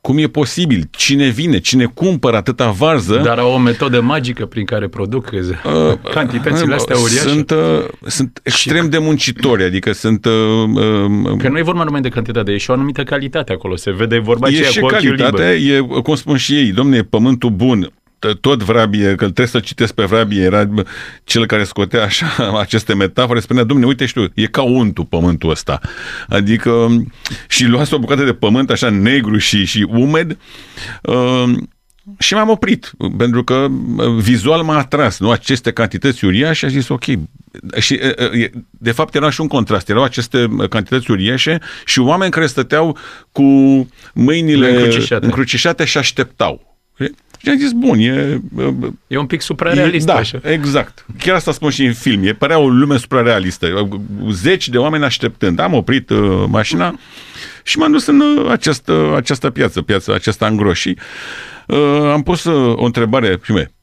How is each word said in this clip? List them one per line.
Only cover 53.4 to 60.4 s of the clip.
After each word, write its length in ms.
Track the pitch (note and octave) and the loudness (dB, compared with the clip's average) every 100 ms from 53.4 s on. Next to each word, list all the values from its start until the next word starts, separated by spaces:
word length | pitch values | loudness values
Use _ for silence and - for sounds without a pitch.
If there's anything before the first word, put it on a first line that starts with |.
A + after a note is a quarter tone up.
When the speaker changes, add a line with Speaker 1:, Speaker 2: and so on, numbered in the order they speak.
| F#2+ F2 E2+ F#2+ G2+ G2 G2+ G2+ G2+ | 0 -2 -4 -2 -4 -6 -10 -6 -4
Speaker 1:
Zeci 380 | F#2+ A2 F#3 - | 0 0 0 0
de 100 | A#2+ | 0
oameni 260 | C#3 D#3 | 0 0
așteptând.” 540 | C#3+ - A#2 - G2+ E2+ | -2 -2 -4 -2 -2 0
Am 140 | - | 0
oprit, 360 | D3+ E2+ C3 - | 0 0 -2 0
uh, 340 | G#2+ G#2 F#2+ G2+ | 0 2 2 0
mașina 520 | A2 A2 E3+ F3 - - - - - - - | 0 0 -2 -2 -6 -16 -20 -20 -18 -18 -14
și 160 | - D4 | -6 0
m-am 140 | D#4 | 2
dus 140 | D4+ - | 2 4
în, 140 | C#4+ | 4
uh, 300 | D4 D4 - | 4 2 0
această, 640 | - - D3 - E3 D3+ D3 | 0 0 -4 -2 0 2 0
această 340 | B2 C#3 C#3+ | -2 -2 -2
piață, 320 | - B2 F2+ | -2 -2 -2
piața 320 | D#2+ G2+ - | -2 -2 0
aceasta 320 | G#2 - G2+ | -2 -2 -2